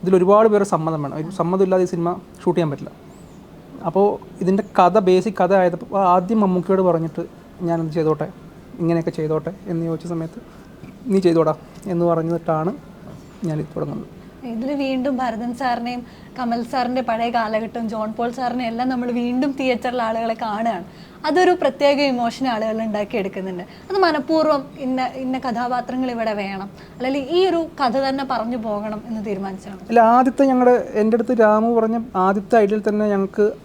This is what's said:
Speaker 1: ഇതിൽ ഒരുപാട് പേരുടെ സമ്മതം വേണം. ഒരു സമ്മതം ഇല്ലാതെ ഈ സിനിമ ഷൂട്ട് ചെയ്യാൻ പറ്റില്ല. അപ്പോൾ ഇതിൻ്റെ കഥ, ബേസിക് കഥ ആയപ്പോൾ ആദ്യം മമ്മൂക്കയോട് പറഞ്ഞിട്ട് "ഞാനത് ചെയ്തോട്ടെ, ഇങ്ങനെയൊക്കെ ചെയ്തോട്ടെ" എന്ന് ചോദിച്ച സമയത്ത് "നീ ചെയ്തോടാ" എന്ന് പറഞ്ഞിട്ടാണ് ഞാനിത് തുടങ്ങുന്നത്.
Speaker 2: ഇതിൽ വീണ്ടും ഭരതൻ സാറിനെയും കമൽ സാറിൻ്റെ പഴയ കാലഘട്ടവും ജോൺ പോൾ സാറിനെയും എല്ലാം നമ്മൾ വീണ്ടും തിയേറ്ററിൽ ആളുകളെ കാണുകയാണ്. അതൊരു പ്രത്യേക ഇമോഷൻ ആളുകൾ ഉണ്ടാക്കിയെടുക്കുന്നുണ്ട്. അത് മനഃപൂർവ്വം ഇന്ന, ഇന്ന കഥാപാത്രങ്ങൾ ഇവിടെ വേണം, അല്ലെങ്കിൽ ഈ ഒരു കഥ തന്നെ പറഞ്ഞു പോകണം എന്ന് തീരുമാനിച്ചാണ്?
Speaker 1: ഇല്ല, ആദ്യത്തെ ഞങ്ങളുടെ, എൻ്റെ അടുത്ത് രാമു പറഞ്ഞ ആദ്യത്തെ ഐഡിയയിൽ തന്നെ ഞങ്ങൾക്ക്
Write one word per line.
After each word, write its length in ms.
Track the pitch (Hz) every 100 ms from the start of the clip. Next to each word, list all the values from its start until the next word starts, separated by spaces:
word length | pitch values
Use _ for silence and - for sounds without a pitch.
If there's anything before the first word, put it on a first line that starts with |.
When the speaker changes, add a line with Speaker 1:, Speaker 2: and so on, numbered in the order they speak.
Speaker 1:
ഇതിൽ 120 | 175 190
ഒരുപാട് 280 | 185 208 226
പേരുടെ 180 | 208 196
സമ്മതം 280 | 170 160 160
വേണം. 140 | 143 151
ഒരു 100 | 156 -
സമ്മതം 240 | 165 185 190
ഇല്ലാതെ 160 | 185 180
ഈ 20 |
സിനിമ 160 | 170 170 180 - -
ഷൂട്ട് 140 | - 175
ചെയ്യാൻ 120 | 165
പറ്റില്ല. 200 | 139 - - - - - - - - - - 180
അപ്പോൾ 200 | 185 202 - - -
ഇതിൻ്റെ 200 | 180 196 202 -
കഥ, 160 | 180 190 185
ബേസിക് 280 | 185 202 196
കഥ 120 | 180 196
ആയപ്പോൾ 380 | 180 170 - 196 190
ആദ്യം 260 | 180 180 226
മമ്മൂക്കയോട് 400 | 202 180 175 190 185
പറഞ്ഞിട്ട് 360 | 165 165 160 170 - - - 175
"ഞാനത് 240 | 165 160 160
ചെയ്തോട്ടെ, 300 | 156 151 160 - - - - -
ഇങ്ങനെയൊക്കെ 320 | 165 170 165 160
ചെയ്തോട്ടെ" 340 | 156 156 160 196 -
എന്ന് 100 | 170 165
ചോദിച്ച 180 | 160 165
സമയത്ത് 280 | 170 160 233 - - - - - - 262
"നീ 80 | 190 180
ചെയ്തോടാ" 280 | 165 156 151 - - -
എന്ന് 120 | 175 170
പറഞ്ഞിട്ടാണ് 600 | 165 165 165 165 156 165 285 - - - - - - 175
ഞാനിത് 220 | 151 156 160
തുടങ്ങുന്നത്. 340 | 147 147 - - - - 254
Speaker 2:
ഇതിൽ 160 | 226 262 285
വീണ്ടും 300 | 269 262 254 254
ഭരതൻ 300 | 254 220 247 240
സാറിനെയും 420 | 269 240 233 247 240 - - -
കമൽ 240 | 240 233 233
സാറിൻ്റെ 300 | 269 240 254 247
പഴയ 200 | 226 233
കാലഘട്ടവും 600 | 240 220 220 226 233 226
ജോൺ 200 | 220 214 220
പോൾ 120 | 233 247
സാറിനെയും 320 | 247 240 240
എല്ലാം 160 | 226 254
നമ്മൾ 160 | 254 247
വീണ്ടും 400 | 240 240 247 285 269
തിയേറ്ററിൽ 420 | 254 233 254 247
ആളുകളെ 340 | 226 226 226 226 226
കാണുകയാണ്. 400 | 214 226 190 175 - - - 302
അതൊരു 240 | 311 359 359
പ്രത്യേക 360 | 277 269 285 285 285
ഇമോഷൻ 320 | 247 233 233 262
ആളുകൾ 240 | 220 220 220 220
ഉണ്ടാക്കിയെടുക്കുന്നുണ്ട്. 800 | 208 202 233 190 190 190 180 180 - -
അത് 80 | 381 359
മനഃപൂർവ്വം 560 | 302 262 320 311 285 269 294 262
ഇന്ന, 160 | 254 254 262
ഇന്ന 140 | 262 262 262
കഥാപാത്രങ്ങൾ 640 | 233 247 247 240 254 254
ഇവിടെ 220 | 233 220
വേണം, 360 | 208 196 196 196 - - -
അല്ലെങ്കിൽ 300 | 254 277 269 349
ഈ 40 | 381
ഒരു 100 | 339 320 -
കഥ 140 | 262 262 269
തന്നെ 160 | 269 269
പറഞ്ഞു 260 | 247 220 247 220
പോകണം 340 | 208 214 214 247
എന്ന് 120 | 220 208
തീരുമാനിച്ചാണ്? 520 | 196 190 190 202 190 185
Speaker 1:
ഇല്ല, 100 | 233 226 240
ആദ്യത്തെ 300 | 262 254 277
ഞങ്ങളുടെ, 240 | 254 247 247 - 214
എൻ്റെ 140 | 214 226
അടുത്ത് 160 | 226 247
രാമു 260 | 214 214 226 233
പറഞ്ഞ 200 | 220 233 226 190 185
ആദ്യത്തെ 320 | 202 196 240
ഐഡിയയിൽ 180 | 202 214 214
തന്നെ 200 | 208 214
ഞങ്ങൾക്ക് 320 | 196 196 208 208 -